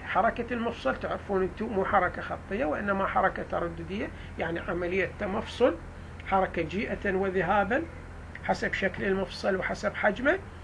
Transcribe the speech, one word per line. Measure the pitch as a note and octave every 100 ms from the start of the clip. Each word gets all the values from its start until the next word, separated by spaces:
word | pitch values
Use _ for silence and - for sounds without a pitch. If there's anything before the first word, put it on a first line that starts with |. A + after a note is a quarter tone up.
| -
حركة | F3 A3 - A3+
المفصل | A#3+ A#3 A#3 C4 A3+
تعرفون | E3+ F#3+ - F#3+
انتم | F#3 - A3
مو | F#3+
حركة | F#3+ G3+ F3+ E3+
خطية | F3 E3+ - G3
وإنما | D#3 B3 G#3 G3 G3
حركة | - F#3 -
ترددية، | E3+ F3 E3+ E3 D#3+ G3 D#4 - - -
يعني | E3 E3+
عملية | - F3+ F3 F#3+ F3 -
تمفصل، | G3+ G3 - - B3+ E4+ - - - - -
حركة | F#3+ F3+ F3+
جيئة | D#3+ F3+ B3 F#3+ G3+
وذهابا | F#3 G3 F#3 E3+ G#3 G3 B3+ E4 - - - - -
حسب | - F#3+ G#3+
شكل | - F#3+ F#3
المفصل | G#3+ F#3+ F#3+ - G#3 F#3+
وحسب | F3 F#3+ G#3
حجمه. | - G#3+ G3 C4 F#4+ - -